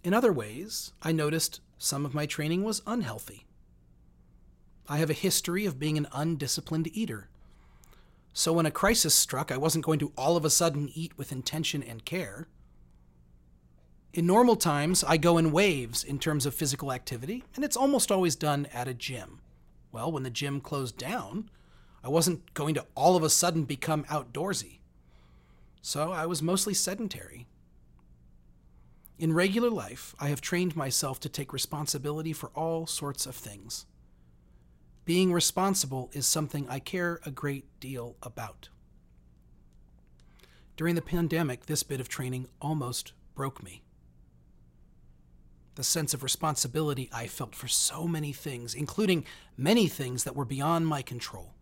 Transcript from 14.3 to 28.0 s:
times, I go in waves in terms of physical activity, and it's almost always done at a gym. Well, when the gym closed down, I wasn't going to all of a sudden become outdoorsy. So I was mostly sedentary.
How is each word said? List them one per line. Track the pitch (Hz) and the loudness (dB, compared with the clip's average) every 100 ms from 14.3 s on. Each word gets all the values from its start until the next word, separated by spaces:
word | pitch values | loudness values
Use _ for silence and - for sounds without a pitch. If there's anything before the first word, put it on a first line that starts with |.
| 202 247 226 | 8 8 6
times, | 180 147 151 180 | 4 2 2 2
I | - 160 | 4 6
go | 170 170 | 8 6
in | 165 | 6
waves | 151 202 143 117 120 | 6 4 2 -2 -6
in | - 139 | -4 -2
terms | 160 151 139 | 0 0 0
of | |
physical | - 147 139 139 | 0 -2 -2 -4
activity, | 123 - 120 135 240 - | -6 -6 -8 -6 -8 -8
and | - | -4
it's | 294 233 | -2 2
almost | 277 269 - | 4 4 4
always | 190 180 139 | 4 2 2
done | 151 143 143 | 0 0 -2
at | 123 123 | -6 -6
a | |
gym. | 123 - 123 92 - - - - - - | -6 -8 -8 -10 -18 -20 -20 -20 -20 -16
Well, | 113 143 | -6 -4
when | 156 | -4
the | 131 | -4
gym | 117 143 139 | -4 -2 -4
closed | - 143 123 - | -4 -4 -4 -6
down, | 127 147 98 175 220 - - - - - | -6 -6 -6 -8 -10 -16 -20 -20 -20 -14
I | 127 | 0
wasn't | 160 165 165 - | 4 4 0 -6
going | - 147 151 | -4 0 -2
to | - | -4
all | - 160 180 | 4 6 6
of | |
a | 156 | 6
sudden | - 175 165 | 4 4 2
become | 139 139 - 156 | -2 -2 0 0
outdoorsy. | 147 151 120 127 185 190 104 - - - - - - - _ - - - | 0 -4 -4 -4 -2 -2 -6 -18 -20 -20 -20 -20 -20 -20 _ -20 -20 -16
So | - 147 156 | -6 -2 -2
I | 180 | -2
was | 165 165 | -2 0
mostly | 156 190 - | 2 2 2
sedentary. | 185 - 202 214 - - - 123 - - - - - | 0 0 -2 -6 -8 -14 -18 -20 -20 -20 -20 -20 -20